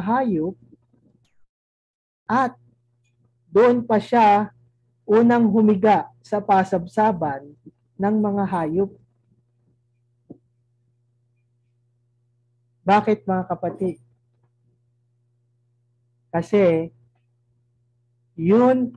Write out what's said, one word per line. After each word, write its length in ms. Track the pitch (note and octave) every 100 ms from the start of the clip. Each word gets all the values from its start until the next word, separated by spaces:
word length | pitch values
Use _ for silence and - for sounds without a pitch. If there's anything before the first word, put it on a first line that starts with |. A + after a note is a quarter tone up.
hayop 560 | F#3 A#3+ C4 E3+ D#3+ F#3 _ _ _ _ _ _ _ _ _ _ _ _ _ _ _ _ -
at 240 | A#3 B3+ - _ _ _ _ _ _ _ _ _
doon 320 | G3 A#3+ B3
pa 160 | A#3 G#3+
siya 560 | - A#3+ G#3+ G3+ G#3+ - _ _ _ _ -
unang 400 | G#3+ A#3 A#3+ A3+
humiga 640 | G#3+ G#3+ G3 G#3+ F#3+ - _
sa 240 | _ D#3
pasabsaban 1120 | D#3 F#3+ F#3 F3+ F3 - A3 F3+ D#3 C#3 C#3+ D3 - - _ -
ng 200 | G3 G#3+
mga 240 | G#3 G3+
hayop. 480 | F#3+ F3+ D#3 E3+ G3 - _ _ _ _ _ _ _ _ _ _ _ _ - - _ _ _ _ _ _ _ _ _ _ _ _ _ _ _ _ _ _ _ _ _ _ _ _
Bakit, 400 | F#3+ G#3 G#3 G#3
mga 200 | - F#3 F#3
kapatid? 500 | F3 F3 G3 F#3 - _ _ _ _ _ _ _ _ _ _ _ _ _ _ _ _ _ _ _ _ _ _ _ E3
Kasi 560 | E3 G#3 F#3 D#3+ E3 - _ _ _ _ _ _ _ _ _ _ _ _ _ -
yun 560 | E3+ A3 B3 B3+ B3